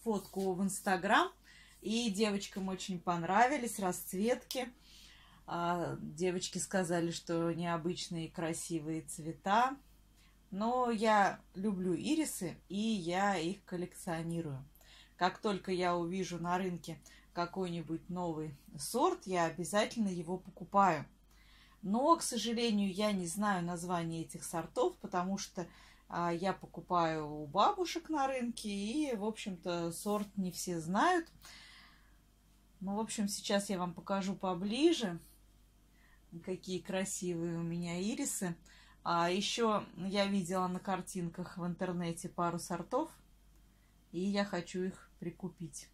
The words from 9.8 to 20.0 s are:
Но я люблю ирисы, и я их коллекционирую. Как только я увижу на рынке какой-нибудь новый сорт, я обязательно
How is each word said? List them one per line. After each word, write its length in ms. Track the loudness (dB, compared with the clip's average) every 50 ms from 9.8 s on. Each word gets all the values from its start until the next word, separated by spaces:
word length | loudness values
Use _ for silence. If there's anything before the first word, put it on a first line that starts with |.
| -14 -20 -20 -20 -20 -20 -20 -20 -20 -20 _ _ _ -10
Но 380 | -4 -2 0 2 2 2 2 2
я 500 | 2 2 4 6 6 6 6 4 2 -2 -12 -14 -10
люблю 400 | -4 -2 -2 0 0 0 0 0
ирисы, 640 | 0 2 2 2 2 2 -2 -2 -4 -6 -6 -6 -8 -12 -6
и 80 | -4
я 640 | -2 0 0 0 0 0 0 0 2 2 2 2 2
их 260 | 0 -2 -4 -4 -8
коллекционирую. 960 | -8 -6 -6 -6 -6 -8 -10 -6 -4 -4 -2 -2 -2 -2 -2 -2 -4 -6 -8 -10 -14 -20 -20 -20 -20 -20 -20 -20 -16 -4
Как 220 | 0 0 0 0 0
только 340 | -2 0 0 0 0 -2
я 240 | 0 2 4 2 2
увижу 420 | 2 0 0 -2 -2 -2 -2 -4 -4
на 200 | -2 0 0 2
рынке 420 | 0 0 -2 -4 -6 -10 -12 -12 -14 -20 -20 -20 -20 -10
какой-нибудь 800 | -4 -2 -2 -2 -2 -4 -2 -2 -2 -4 -4 -4 -6 -6 -6 -6
новый 440 | -4 -4 -2 -2 -2 -4 -6 -8 -10 -12 -18 -16 -12 -10
сорт, 480 | -8 -2 0 2 4 4 2 0 -4
я 200 | 0 2 2 2
обязательно 600 | 2 2 -2 -4 2 2 2 2 2 0 0